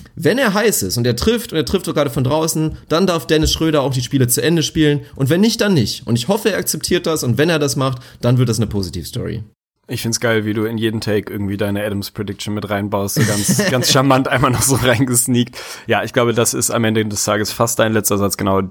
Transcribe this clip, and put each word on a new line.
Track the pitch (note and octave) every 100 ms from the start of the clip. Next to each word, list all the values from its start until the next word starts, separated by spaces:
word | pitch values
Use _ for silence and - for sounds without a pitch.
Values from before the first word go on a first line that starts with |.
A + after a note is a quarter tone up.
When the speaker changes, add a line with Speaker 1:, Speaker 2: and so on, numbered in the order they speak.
| - -
Speaker 1:
wenn | D3+ B3
er | A#3
heiß | G3+ A3 -
ist | F#2 A#2+
und | A#2+
er | A#2+
trifft, | A3 A#3 -
und | D#3+
er | -
trifft | G3 E3+
doch |
gerade | D#3 C#3
von | D3
draußen, | B2+ D#3 E3 D#3+ D#3 - -
dann | D#3+ F#3
darf | E3 -
Dennis | D#3 D#3
Schröder | - D#3+ D3+
auch | C3+
die | B2+
Spiele | B2 C3+ B2
zu | -
Ende | D3+ E3+
spielen. | - D#3+ D3+ C#3+ - -
Und | C3+
wenn | F3
nicht, | A3 -
dann | G#3
nicht. | D#3+ G2 - -
Und | A#2+
ich | -
hoffe, | G#3 A3
er | F3+
akzeptiert | - D#3 - F3 F3
das. | D#3
Und | C3 A2+
wenn | E3
er | D#3+
das | C#3+ C#3+
macht, | E3 B2+ - -
dann | A#2+ B2
wird | A#2+
das | G#2+
eine | A2
Positivstory. | G2+ F2+ F2+ - - F2+ E2+ - _ _ _ -
Speaker 2:
Ich | A2+
find's | A2+ A2
geil, | A#2+ A2 G#2+
wie |
du | G#2+
in | G#2+ A2+
jeden | A2+ G#2+
Take | G#2+ G#2 -
irgendwie | G#2+ G2 G2+
deine | G2+ G2+
Adams | G#2 G2 -
Prediction | - G2+ G2 G#2
mit | G#2 G2+
reinbaust, | G2+ G#2 G2+ G2+ D3+
so | G#2+
ganz, | G#2 G2+ G3 G3+
Speaker 1:
<laughs> |
Speaker 2:
ganz | B2+ -
charmant | C3 C#3 C3 C3
einmal | B2+ C3+
noch | B2
so | - A#2+
reingesneakt. | B2 A2 B2+ A#2+ - A#2+ B2 - - - -
Ja, | G#2 A2
ich |
glaube, | B2+ A#2
das | A2+ A2+
ist | C3 A2
am | A#2 A2
Ende | A2 G#2+
des | G#2 -
Tages | G#2 G2+
fast | - A#2 -
dein | A2
letzter | A2 - G2+
Satz, | G2 -
genau | G2 F#2+ F#2+